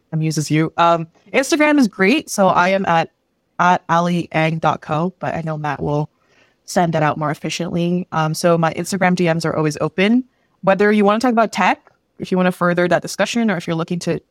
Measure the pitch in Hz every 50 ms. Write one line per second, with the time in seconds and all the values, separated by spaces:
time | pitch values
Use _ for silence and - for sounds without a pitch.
0 | _ _ - 156 156 160 151 156 147 - 143 156 160 156 - - 170 170 170 170
1 | 165 165 _ _ _ _ - - 277 - 349 294 302 302 294 294 254 190 - -
2 | - 190 262 320 - - - - 196 185 - - 180 185 196 196 190 - 170 165
3 | 160 - _ _ _ _ _ _ _ _ _ - 175 180 180 - - - 165 170
4 | 175 175 180 175 - - - 156 160 160 160 160 - 156 139 - - - 156 147
5 | 170 185 - _ - - - 165 160 160 156 151 151 147 139 - 160 156 147 147
6 | 151 - _ _ _ _ _ _ _ _ _ _ _ - - 196 180 165 160 160
7 | 156 151 - - 156 147 151 - - 160 - - 170 175 - 170 170 175 180 180
8 | 180 - - 160 156 156 160 - - 175 170 165 165 160 - - 175 - 202 185
9 | 190 180 180 185 180 165 160 165 165 160 - - 156 156 151 - 151 156 - -
10 | 190 208 233 254 254 - _ _ _ _ _ _ - 190 196 185 208 208 214 214
11 | 202 196 208 226 247 254 226 226 226 202 - - 185 202 285 - _ _ _ _
12 | _ _ _ - 175 - 190 180 180 180 180 - 175 175 175 175 175 175 175 156
13 | - 175 - - 196 - - 233 233 220 190 170 - - 170 160 165 - 180 175
14 | - 175 165 156 - _